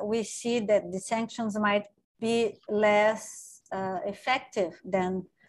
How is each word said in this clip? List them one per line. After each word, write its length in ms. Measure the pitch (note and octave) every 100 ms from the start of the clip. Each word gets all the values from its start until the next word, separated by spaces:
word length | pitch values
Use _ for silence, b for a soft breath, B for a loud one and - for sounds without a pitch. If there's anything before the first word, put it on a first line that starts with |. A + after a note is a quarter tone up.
we 200 | G#3 A3+
see 360 | G3+ - A#3 A#3+
that 320 | G#3 G#3 F3
the 80 | F#3
sanctions 580 | - A3+ A3+ - A3+ G#3
might 280 | G#3 G#3 G#3 _ _ _
be 380 | A3+ A#3 A3+ - -
less, 920 | G#3 G#3+ G#3 G#3+ G#3+ - - - - _
uh, 280 | F#3+ F#3+ F#3 G3+
effective 760 | G3 - C4 C4 A3+ E3+ -
than 420 | F3+ F#3+ F3+ F#3 F3+ _